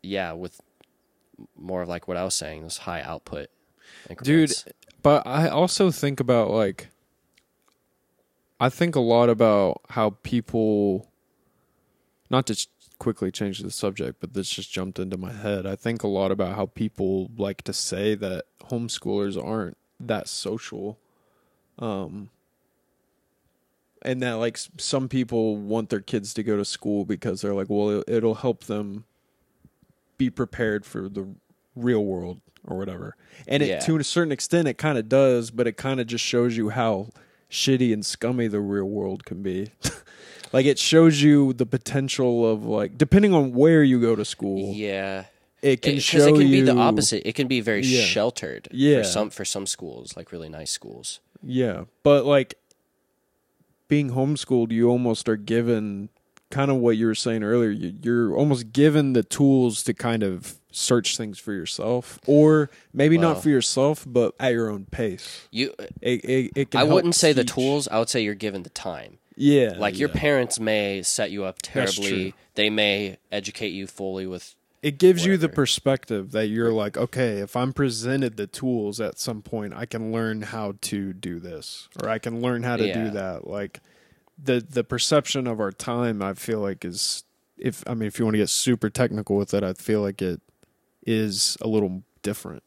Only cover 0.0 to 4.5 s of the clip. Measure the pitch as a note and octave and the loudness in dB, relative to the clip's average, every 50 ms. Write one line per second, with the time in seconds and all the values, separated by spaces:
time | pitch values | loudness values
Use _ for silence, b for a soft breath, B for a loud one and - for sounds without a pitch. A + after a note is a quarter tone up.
0 | - F#2+ G2 G2 F#2 E2+ E2 E2+ F2+ F2 _ - - _ _ _ _ _ _ _ | -8 -6 -4 -4 -4 -6 -8 -10 -12 -12 _ -16 -20 _ _ _ _ _ _ _
1 | _ _ _ _ _ _ _ - - - _ - - F2+ F#2 F2+ F2+ F2 F2 F2 | _ _ _ _ _ _ _ -20 -20 -20 _ -18 -12 -8 -6 -6 -6 -6 -8 -10
2 | - - F2+ F2 F#2 F#2 - - D#2 D2+ D#2 D#2 D#2+ E2 - - - - F2 E2 | -8 -8 -6 -4 -4 -4 -4 -6 -8 -10 -12 -14 -14 -14 -14 -12 -10 -8 -8 -8
3 | C#2 - D#2+ D#2+ _ - - D2 C#2+ - _ _ _ _ _ B B B B B | -8 -10 -12 -14 _ -12 -12 -12 -12 -14 _ _ _ _ _ B B B B B
4 | B B - - B2 C3 D3+ E3 D#3+ D3 | B B -16 -8 -2 2 4 4 4 2